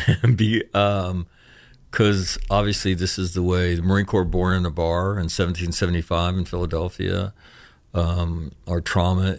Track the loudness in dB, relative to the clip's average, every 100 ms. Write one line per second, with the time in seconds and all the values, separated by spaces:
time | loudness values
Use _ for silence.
0 | 2 2 4 2 2 0 0 0 2 0
1 | -2 -4 -6 _ -20 -20 -20 -20 -6 2
2 | 4 2 0 -4 0 0 0 0 -2 0
3 | -2 -2 -4 0 0 2 2 0 2 2
4 | 2 0 2 2 2 2 0 -2 0 0
5 | 0 -2 -2 0 -2 -2 -4 -2 0 0
6 | 0 0 0 -2 -4 -4 -4 -2 -4 -4
7 | -4 -2 -4 -8 -20 -20 -20 _ _ -2
8 | 0 0 -2 -4 -8 -12 -6 -4 -2 0
9 | 2 2 2